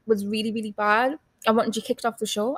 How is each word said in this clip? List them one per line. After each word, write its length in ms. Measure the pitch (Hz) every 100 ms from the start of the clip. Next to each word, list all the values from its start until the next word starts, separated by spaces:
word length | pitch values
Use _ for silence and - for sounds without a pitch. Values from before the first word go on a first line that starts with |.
was 220 | - 214 202
really, 260 | 214 220
really 200 | 220 214
bad. 460 | 208 208 214 254 311 _ _ -
I 60 |
wanted 240 | 220 220 220
you 60 |
kicked 220 | - 240
off 140 | 233 220
the 80 | 208
show." 280 | - 220